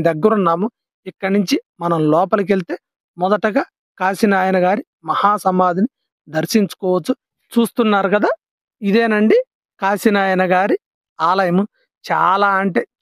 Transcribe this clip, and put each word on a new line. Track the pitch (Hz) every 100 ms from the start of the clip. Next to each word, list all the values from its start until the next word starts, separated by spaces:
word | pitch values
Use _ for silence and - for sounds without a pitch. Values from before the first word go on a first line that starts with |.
| 165
దగ్గరున్నాము. | 156 214 214 175 170 220 - _ _ 190
ఇక్కడి | - 190
నుంచి | 202 185 285 - _
మనం | 170 165 151
లోపలికి | 160 185 208 190
వెళ్తే | 196 170 349 _ _ _ 175
మొదటగా | 185 208 214 233 349 _ _ -
కాశీనాయన | 185 196 208 190 190 190
గారి | 180 214 - _ 160
మహాసమాధిని | 156 202 208 190 185 185 175 220 - _ _ -
దర్శించుకోవచ్చు. | 156 160 226 190 - 190 180 165 - _ _ _
చూస్తున్నారు | 233 226 - 220 202 190
కదా, | 208 392 640 _ _ _ _
ఇదేనండి | 202 214 226 214 214 466 508 _ _ _
కాశీనాయన | 196 202 226 202 190 185 185
గారి | 180 202 339 - _ _ -
ఆలయము. | 160 190 185 180 208 _ _ _ -
చాలా | 160 165 196 202 190
అంటే | 196 170 - _